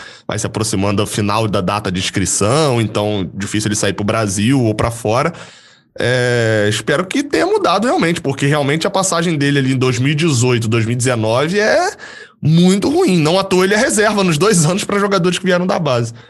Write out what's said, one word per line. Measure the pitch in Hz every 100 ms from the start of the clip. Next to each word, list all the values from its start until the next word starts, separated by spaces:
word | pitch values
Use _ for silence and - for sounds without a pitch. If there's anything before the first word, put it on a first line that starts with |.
| - - -
vai | -
se | 98
aproximando | - 113 101 101 101
do | 104
final | - 104 107 110
da | 101
data | 92 104 104
de | 90
inscrição, | - 104 92 - 101 143 151 120
então | 110 113 104 104 87
difícil | - 98 104 107
ele | 104
sair | 101
pro | 95 101
Brasil | 110 110 95 110 139
ou | 113
pra | 107 117
fora. | 117 104 117 151 - - - - - _ -
É, | 120 127 123 120 113 110 104
espero | 107 - 151 190
que | -
tenha | 285 320 339
mudado | 427 349 185 240
realmente, | 349 170 170
porque | 135 127 143
realmente | 151 139 156 196
a |
passagem | 190 185 170 170 156
dele | 143 143
ali | 131
em | 135
dois | 127 117
mil | 135
e | 147
dezoito, | 170 127 123 120 113
dois | 120 110
mil |
e | 123
dezenove | 127 120 110 120 151 202
é | 214 294 370 - - - - -
muito | 143 165 180 202 226
ruim. | 320 359 180
Não | 151 185
à |
toa | 190 185 190
ele | 208
é |
reserva | 277 214 214 208
nos | 185 147
dois | 196 180 151
anos | 185
pra | - 202
jogadores | 202 196 180 180
que | 185
vieram | 175 180
da | 202
base. | 147 123 117 113